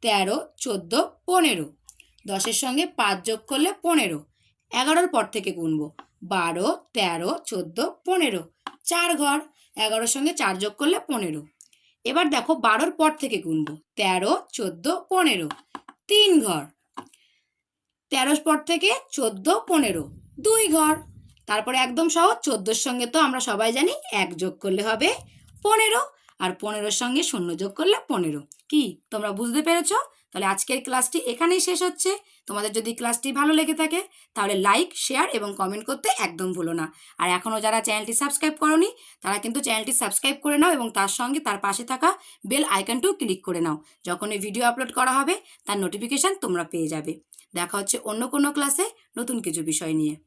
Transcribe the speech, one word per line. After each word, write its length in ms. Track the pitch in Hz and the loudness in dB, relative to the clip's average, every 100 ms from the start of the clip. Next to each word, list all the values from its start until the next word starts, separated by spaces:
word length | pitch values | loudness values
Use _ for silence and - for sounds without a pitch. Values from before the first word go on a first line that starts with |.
তেরো, 340 | 240 208 190 254 - _ | 2 0 2 -2 -4 _
চোদ্দ, 360 | - 202 170 233 359 - | -6 -6 -2 0 0 -2
পনেরো। 420 | - 370 320 196 151 _ _ - _ _ - | 0 4 4 0 -4 _ _ -20 _ _ -8
দশের 300 | 196 208 220 | -4 -2 -2
সঙ্গে 220 | 262 254 349 | 0 0 -2
পাঁচ 300 | - 214 190 | 0 0 0
যোগ 160 | 180 220 - | -2 -6 -4
করলে 240 | 269 330 392 | 0 0 0
পনেরো। 360 | 330 320 214 151 - _ _ _ _ | 0 2 2 -4 -10 _ _ _ _
এগারোর 360 | - 269 320 349 | -2 2 4 4
পর 160 | 262 | 2
থেকে 260 | 208 220 196 | 0 -4 -6
গুনবো। 340 | 170 165 156 151 _ - _ | -4 -2 -2 -4 _ -20 _
বারো, 440 | 175 190 170 170 208 - _ | -4 -2 -2 0 -2 -2 _
তেরো, 380 | - 190 165 180 339 | -2 0 0 -4 -4
চোদ্দ, 340 | - 202 165 175 320 - | -6 -6 -6 -4 -4 -4
পনেরো। 380 | - 370 302 190 160 _ - - | -2 0 2 -2 -8 _ -18 -10
চার 260 | - 339 349 311 | -4 -2 0 0
ঘর। 220 | 285 285 294 _ _ - | 2 0 -4 _ _ -4
এগারোর 340 | 220 220 233 | -2 0 -2
সঙ্গে 180 | 269 294 | 0 -2
চার 220 | 320 226 185 | 0 -2 -2
যোগ 140 | 208 | -4
করলে 260 | 202 285 370 - | -2 0 0 -2
পনেরো। 360 | 262 185 156 147 _ - _ _ _ | -4 -4 -6 -10 _ -20 _ _ _
এবার 220 | 233 269 339 | -2 0 2
দেখো, 220 | 269 240 | 0 0
বারোর 380 | 320 226 220 311 | 2 4 4 2
পর 180 | - 311 302 | 2 2 2
থেকে 200 | 269 220 | -4 -4
গুনবো। 340 | 160 160 151 156 _ | -2 -2 -2 -6 _
তেরো, 380 | - 196 185 196 359 - | -2 0 2 2 0 -2
চোদ্দ, 340 | - 202 170 196 359 - | -6 -6 -4 -2 -4 0
পনেরো। 400 | 381 330 202 156 - _ - - - _ | 2 4 2 -2 -8 _ -18 -18 -20 _
তিন 240 | 415 415 339 | 4 8 6
ঘর। 240 | 214 165 143 _ _ - - _ _ _ _ _ _ _ _ _ _ | 4 -2 -4 _ _ -20 -20 _ _ _ _ _ _ _ _ _ _
তেরোর 280 | 277 262 302 | 0 2 2
পর 180 | 311 302 | 4 2
থেকে 260 | 302 339 370 508 - | 2 2 2 0 -4
চোদ্দ, 360 | - 233 196 190 359 - | -2 -2 0 2 2 2
পনেরো। 380 | 339 247 170 143 - - - | 2 2 0 -4 -12 -20 -2
দুই 260 | 370 453 415 | 2 4 6
ঘর। 260 | 311 311 311 - - - _ - | 4 4 2 -2 -20 -20 _ -4
তারপরে 300 | 214 214 262 | -4 0 0
একদম 280 | 254 247 330 | 0 2 2
সহজ, 280 | 330 359 440 | 4 2 2
চোদ্দোর 360 | - 220 185 226 | -2 -2 0 -2
সঙ্গে 220 | - 247 240 | -2 -2 0
তো 120 | 302 | 2
আমরা 200 | 294 254 | 2 2
সবাই 300 | - 202 226 | -2 0 0
জানি 200 | 240 330 587 740 | 2 0 0 -4
এক 180 | 208 185 170 | -2 -2 -2
যোগ 180 | 185 175 | -6 -4
করলে 220 | 196 190 | -4 -2
হবে 260 | 208 220 311 508 - - - - | 0 0 0 0 -8 -20 -20 -4
পনেরো, 400 | 403 440 440 453 571 _ - _ | 2 4 4 2 -2 _ -20 _
আর 120 | 185 180 | -6 -4
পনেরোর 360 | 208 214 208 208 | -8 -4 -4 -2
সঙ্গে 220 | 247 262 | -2 0
শূন্য 260 | 339 226 175 170 | -2 -2 -4 -4
যোগ 160 | 196 | -6
করলে 220 | - 330 466 - | -2 0 0 0
পনেরো। 320 | 233 165 147 147 - _ | -2 -2 -4 -10 -20 _
কি 140 | 302 240 175 _ | 0 0 -4 _
তোমরা 200 | 220 214 | -6 -4
বুঝতে 280 | 196 240 247 | -4 -2 0
পেরেছো? 360 | 311 339 330 427 605 _ _ | 2 2 2 0 -2 _ _
তাহলে 180 | 185 190 | -4 -2
আজকের 320 | 196 - 262 | 0 -2 -4
ক্লাসটি 360 | 262 254 254 330 247 | -2 0 0 -2 -4
এখানেই 340 | 240 339 359 | 0 2 2
শেষ 180 | - 359 | 2 0
হচ্ছে। 280 | 359 359 370 403 _ _ - | -2 0 -2 -2 _ _ -10
তোমাদের 240 | 202 214 | -6 -4
যদি 180 | 208 220 | -4 -4
ক্লাসটি 340 | 233 233 233 269 | -4 -2 -2 -2
ভালো 200 | 269 294 | 0 2
লেগে 220 | 311 311 | 4 2
থাকে, 260 | 311 311 330 392 _ _ | 0 0 -2 -6 _ _
তাহলে 220 | - 202 196 | -4 -2 2
লাইক, 280 | 196 214 359 - | 4 4 2 -2
শেয়ার 300 | - 269 320 | -4 0 0
এবং 200 | 233 208 196 | -2 -6 -4
কমেন্ট 280 | 185 202 226 | -4 -4 -6
করতে 220 | 277 - - | -4 -2 0
একদম 300 | 196 170 185 | -2 -4 -6
ভুলো 200 | 180 165 | -4 -4
না। 140 | 165 160 - - - | -4 -6 -10 -20 -4
আর 100 | 175 | 0
এখনও 280 | 180 226 220 | 0 0 -2
যারা 180 | 214 226 | 0 0
চ্যানেলটি 340 | 220 214 220 | 0 -4 -2
সাবস্ক্রাইব 400 | 226 285 285 311 311 | -2 0 0 -2 0
করোনি, 300 | 302 311 381 494 - - | 2 4 4 0 -20 -10
তারা 160 | - 202 | -4 -4
কিন্তু 200 | 226 233 | -2 -4
চ্যানেলটি 320 | 277 220 220 | -2 -2 0
সাবস্ক্রাইব 440 | 254 220 - 269 285 | 0 0 0 0 0
করে 140 | 294 294 | 0 4
নাও 120 | 330 | 6
এবং 140 | 320 233 | 4 0
তার 200 | 220 196 - | 0 0 0
সঙ্গে 220 | 247 285 | -2 -2
তার 180 | 302 202 | -2 -2
পাশে 260 | 202 196 | -2 -4
থাকা 260 | 240 254 320 381 - - 196 | -4 0 2 0 -6 -18 -4
বেল 180 | 262 302 | -2 2
আইকনটিও 420 | 196 190 240 349 | 0 0 0 0
ক্লিক 260 | 392 233 185 | 0 -2 -4
করে 180 | - 175 | -2 -2
নাও। 160 | 165 151 - _ | -2 -2 -8 _
যখন 240 | - 175 214 | -6 -4 -4
এই 80 | 208 | -4
ভিডিও 240 | 202 208 | -4 0
আপলোড 260 | 240 240 254 | 0 0 -4
করা 200 | - 254 | 0 2
হবে, 220 | 262 277 392 - - | 2 2 0 -4 -20
তার 120 | - 202 | -4 -2
নোটিফিকেশন 540 | 185 202 233 269 370 381 | -2 -4 -4 2 2 0
তোমরা 240 | 233 175 | -2 -2
পেয়ে 240 | 170 175 156 | -2 -2 -2
যাবে। 240 | 160 - 160 _ - _ | -4 -6 -10 _ -20 _
দেখা 220 | 175 175 208 | -6 -4 -4
হচ্ছে 200 | 196 - | 0 -2
অন্য 180 | - 214 247 | -2 -4 -2
কোনো 200 | 285 285 | 0 0
ক্লাসে 340 | 294 277 - 415 - _ - | 2 0 2 0 -4 _ -8
নতুন 200 | 240 247 | -6 -4
কিছু 200 | 196 160 | -4 -6
বিষয় 320 | 156 156 165 | -4 -4 -2
নিয়ে। 200 | 156 151 156 | -2 -2 -4